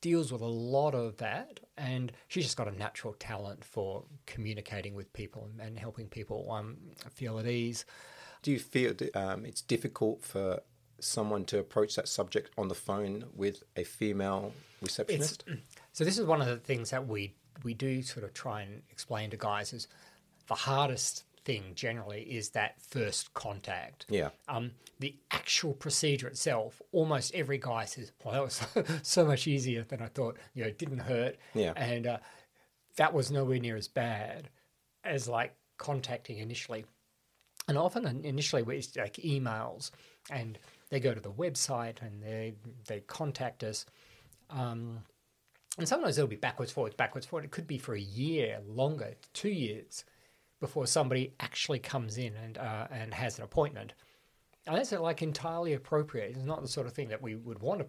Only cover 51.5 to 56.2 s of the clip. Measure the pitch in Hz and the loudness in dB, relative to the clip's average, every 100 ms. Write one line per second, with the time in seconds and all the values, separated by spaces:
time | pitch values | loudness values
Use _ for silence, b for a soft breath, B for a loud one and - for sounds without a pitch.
51.5 | - - 135 - 139 113 110 123 107 113 | -2 0 0 0 -2 -2 -4 -4 -6 -8
52.5 | 110 120 110 110 127 110 107 120 113 110 | -6 -4 -4 -4 -6 -6 -2 -2 -2 -2
53.5 | - 147 127 107 - b b b b b | 4 4 2 -10 -14 b b b b b
54.5 | _ - 170 262 196 165 160 160 147 160 | _ 0 2 2 2 2 2 0 0 -2
55.5 | 165 170 143 - 151 147 120 | 0 2 0 2 2 2 -2